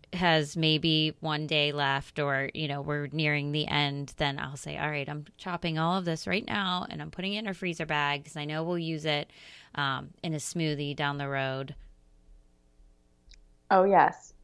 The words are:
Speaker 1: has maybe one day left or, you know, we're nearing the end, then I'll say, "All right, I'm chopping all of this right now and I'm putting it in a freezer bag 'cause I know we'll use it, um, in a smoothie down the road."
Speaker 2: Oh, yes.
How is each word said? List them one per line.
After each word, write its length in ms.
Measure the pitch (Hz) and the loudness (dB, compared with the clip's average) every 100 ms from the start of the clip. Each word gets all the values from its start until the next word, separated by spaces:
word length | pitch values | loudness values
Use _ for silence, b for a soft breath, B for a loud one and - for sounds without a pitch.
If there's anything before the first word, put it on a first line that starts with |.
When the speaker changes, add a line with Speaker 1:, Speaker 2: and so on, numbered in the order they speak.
| - | -10
Speaker 1:
has 420 | 185 180 160 147 170 | 0 4 4 4 2
maybe 580 | 160 156 165 156 156 - | 4 4 4 4 2 0
one 260 | 160 151 156 | -2 -2 0
day 240 | 156 147 | 2 2
left 460 | 143 139 139 - - | 2 0 0 -2 -2
or, 300 | 143 135 139 | 0 0 -2
you 140 | - 151 | -4 -4
know, 120 | 143 | -4
we're 260 | 147 147 143 | -2 -4 -2
nearing 400 | 151 151 147 143 | 0 2 2 0
the 160 | 151 - | -2 0
end, 460 | 147 143 143 139 - | 0 0 -2 -6 -2
then 220 | 147 139 | -2 -2
I'll 160 | 139 143 | -6 -8
say, 220 | 147 151 | -8 -4
"All 120 | 151 | -4
right, 200 | 147 139 | -2 -4
I'm 160 | 151 147 - | -6 -10 -12
chopping 400 | 190 175 170 156 | -8 -4 -2 0
all 200 | 165 190 | 0 0
of 80 | 170 | 0
this 200 | 160 190 | -2 -2
right 200 | 185 - | -2 -2
now 380 | 208 190 180 - | -2 -2 -2 -4
and 120 | 156 | -8
I'm 100 | 156 | -10
putting 220 | - 190 | -6 -6
it 60 | 208 | -4
in 80 | 220 | -6
a 60 | |
freezer 320 | 180 180 165 156 | -4 -4 -4 -2
bag 380 | 147 143 143 | 0 0 -2
'cause 140 | - 156 | -6 -8
I 80 | 147 | -6
know 180 | 156 | -4
we'll 140 | 165 175 | -2 -2
use 240 | 165 156 | -2 -2
it, 260 | 156 147 - b b b b | -2 -2 -4 b b b b
um, 380 | - 139 131 139 - | -4 -2 -2 -6 -8
in 100 | 175 | -4
a 40 | 156 | -4
smoothie 580 | - 170 156 147 143 143 | -4 -2 0 0 -2 -2
down 220 | 143 143 | -2 -2
the 100 | 139 | -2
road." 480 | 135 135 131 139 - - - _ _ - - - _ _ _ - _ _ _ - - - _ - | -2 -2 -4 -6 -12 -18 -20 _ _ -20 -20 -20 _ _ _ -20 _ _ _ -20 -20 -20 _ 4
Speaker 2:
Oh, 120 | 190 | 6
yes. 500 | 190 180 - - - - | 8 8 6 4 -10 -20